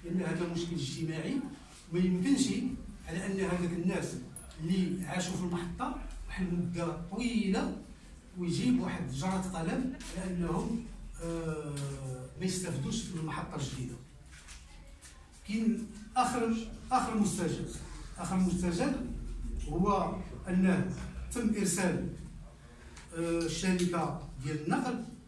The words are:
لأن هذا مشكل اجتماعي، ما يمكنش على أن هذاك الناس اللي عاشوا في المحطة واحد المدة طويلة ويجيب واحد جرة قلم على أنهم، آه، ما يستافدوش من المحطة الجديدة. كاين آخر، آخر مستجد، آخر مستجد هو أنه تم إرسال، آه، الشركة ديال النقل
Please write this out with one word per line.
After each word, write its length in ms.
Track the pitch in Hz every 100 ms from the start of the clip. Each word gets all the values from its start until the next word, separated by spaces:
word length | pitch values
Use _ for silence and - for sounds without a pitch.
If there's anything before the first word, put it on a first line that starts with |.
لأن 180 | 170 180
هذا 320 | 170 160 175
مشكل 200 | 170 170
اجتماعي، 640 | 165 135 165 160 156 - 277 - - - - -
ما 60 | 170
يمكنش 480 | 185 180 226 277 220 190 254 - - - -
على 180 | 165 196
أن 140 | 190
هذاك 320 | 185 175 175
الناس 420 | 165 175 180 143 127 - - - -
اللي 420 | 160 190 180 185 -
عاشوا 280 | 180 180
في 80 | 185
المحطة 580 | 180 170 175 - 262 262 - - -
واحد 200 | - 180
المدة 540 | 175 - 170 165 156 -
طويلة 720 | 202 247 226 190 226 - - - - - - - 180
ويجيب 420 | 175 139 240 247
واحد 320 | 180 175 135
جرة 400 | 135 185 190 185
قلم 400 | 170 165 254 - - - 185
على 140 | 185
أنهم، 540 | 175 170 165 - - - - - -
آه، 520 | 165 165 160 156 151 143 143 135 135 127 127 -
ما 60 | 185
يستافدوش 600 | 180 170 135 - 220 -
من 140 | 165
المحطة 360 | 156 151 - 156
الجديدة. 400 | 131 127 120 - - - - - - - - - - - - - - - -
كاين 400 | 220 214 - - - - 247
آخر، 380 | 247 247 226 226 - - -
آخر 260 | 254 233 220
مستجد، 520 | 202 - 165 139 131 - - - - -
آخر 180 | 180 185
مستجد 800 | 185 180 180 170 277 - - - - - - - 147
هو 460 | 165 202 202 - - - - -
أنه 440 | 180 185 185 - - - - -
تم 240 | 247 220 202
إرسال، 520 | 180 196 180 143 - - - - - - - - - - - 165
آه، 240 | 170 170
الشركة 880 | 165 - 190 180 175 170 160 - - -
ديال 220 | 131 151 -
النقل 400 | - 254 247 - -